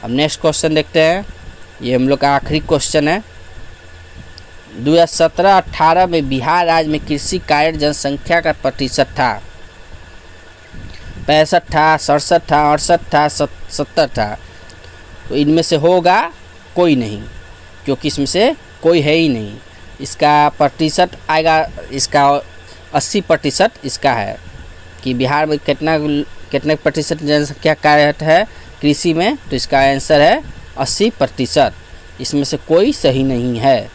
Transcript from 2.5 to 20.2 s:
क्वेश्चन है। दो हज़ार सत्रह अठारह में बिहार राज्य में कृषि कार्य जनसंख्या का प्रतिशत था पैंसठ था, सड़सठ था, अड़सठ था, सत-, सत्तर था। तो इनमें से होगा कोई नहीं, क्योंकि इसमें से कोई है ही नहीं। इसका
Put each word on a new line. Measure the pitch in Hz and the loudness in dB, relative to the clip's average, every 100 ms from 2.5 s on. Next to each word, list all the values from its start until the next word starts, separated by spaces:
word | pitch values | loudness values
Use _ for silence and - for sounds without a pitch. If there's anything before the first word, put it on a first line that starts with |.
| 151 | -4
क्वेश्चन | - 151 - 156 147 | 0 -2 0 0 0
है। | 185 - - - - - - - - - - - - - - - 92 | -2 -4 -20 -18 -16 -16 -18 -20 -20 -20 -20 -20 -20 -20 -20 -20 -8
दो | 127 | 0
हज़ार | 165 165 | 4 4
सत्रह | - 165 - 185 190 | 4 0 2 4 4
अठारह | - - 160 170 185 | 2 0 2 4 2
में | 170 139 | 2 0
बिहार | 135 127 175 170 | -2 0 0 2
राज्य | 165 156 | 2 0
में | 151 | -2
कृषि | - 147 - 185 | -4 -6 -4 -6
कार्य | - 147 156 | 0 2 2
जनसंख्या | 160 147 147 147 147 - 170 | 0 -2 -2 -4 -6 -2 0
का | 160 | 0
प्रतिशत | 151 139 - 135 - 139 | -2 -4 -4 -4 0 -2
था | - 127 101 - - - - - - - - - - - - - - - - - - - | 0 -2 -2 -10 -20 -20 -20 -20 -20 -20 -20 -20 -20 -20 -20 -20 -18 -16 -16 -16 -12 0
पैंसठ | 151 156 180 - | 2 4 2 0
था, | 151 156 156 | 2 2 2
सड़सठ | - 147 - 139 - | 2 0 2 0 2
था, | 147 151 | 2 4
अड़सठ | 151 - 170 - | 2 2 0 2
था, | 151 151 | 0 0
सत-, | - 147 - - | 0 -4 -4 -12
सत्तर | - 143 - 143 | -6 -4 0 0
था। | - 104 107 - - - - - - - - - | 0 -4 -6 -14 -20 -20 -20 -20 -20 -20 -18 -6
तो | 139 | -2
इनमें | 147 160 | 2 2
से | 165 160 | 2 2
होगा | 160 180 175 190 330 - - - - - | 4 4 4 2 0 -8 -20 -20 -10 0
कोई | 175 135 | 2 2
नहीं, | 113 104 - - - - - - - | 0 -8 -12 -16 -18 -20 -20 -14 -6
क्योंकि | 135 156 | -4 -4
इसमें | 143 139 | -4 -4
से | 175 233 311 - - | 0 0 0 -12 -2
कोई | 160 170 | 2 2
है | 147 | 2
ही | 160 165 | 2 2
नहीं। | 117 107 104 - - - - | -2 -6 -14 -20 -20 -20 -14
इसका | 135 - | -14 -2